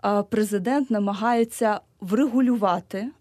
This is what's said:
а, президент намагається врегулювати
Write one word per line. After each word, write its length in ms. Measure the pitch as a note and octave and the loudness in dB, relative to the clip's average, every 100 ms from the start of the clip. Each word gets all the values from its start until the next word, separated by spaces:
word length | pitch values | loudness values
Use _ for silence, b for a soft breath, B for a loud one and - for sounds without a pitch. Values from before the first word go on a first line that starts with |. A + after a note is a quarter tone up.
а, 220 | G3+ G#3 | 2 0
президент 640 | G3+ A3 G#3+ G3+ F#3 C#4 C4+ | 0 0 0 0 0 0 0
намагається 880 | G#3+ G3+ G3+ A3 A#3+ A3+ - A3+ G#3 _ _ | 0 0 -2 0 2 0 0 0 0 _ _
врегулювати 1080 | F#3+ G#3+ C#4+ A#3+ B3+ A#3+ G3 F3+ F3 F#3+ A#3 D#4 | -4 0 2 2 2 2 2 0 -4 -8 -8 -12